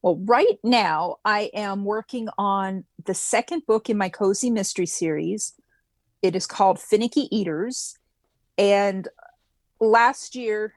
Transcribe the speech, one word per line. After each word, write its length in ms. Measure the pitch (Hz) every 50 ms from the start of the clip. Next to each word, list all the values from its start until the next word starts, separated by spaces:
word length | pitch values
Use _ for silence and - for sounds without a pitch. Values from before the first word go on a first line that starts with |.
Well, 160 | - 185 170 - 185
right 340 | 202 240 269 311 247 208 - -
now, 540 | 226 247 233 202 170 156 156 170 180 - _ _
I 280 | 214 208 208 214 - -
am 320 | 208 208 202 196 202 202
working 420 | 202 214 220 220 _ - 247 226 220 -
on 460 | - 202 202 196 196 190 190 190 190 - _ _ - -
the 80 | - 190
second 520 | - - - - 226 - - 349 330 -
book 240 | - 220 220 220 -
in 80 | 220
my 120 | 208 196 185
Cozy 400 | - - 208 190 202 - - 247
Mystery 360 | 233 214 190 - - - 180
series. 680 | 170 - - 180 165 151 151 160 170 202 214 - - _ _ _ _ _ _ _ _ _ _ _ _ _ _
It 140 | - 185 165
is 100 | 190 -
called 320 | - - - 196 190 190
Finicky 560 | 190 - - - 208 226 233 - 302 262 - -
Eaters. 640 | 220 196 170 156 156 202 247 254 - - - - _ _ _ _ _ _ _ _ _ _ _ _
And 500 | - 202 202 202 202 202 202 190 190 180 - _ _ - - _ _ _ _ _ _ _ _ _ _
last 560 | 226 220 220 226 233 247 269 - - - -
year 380 | 254 240 220 214 214 214 214 _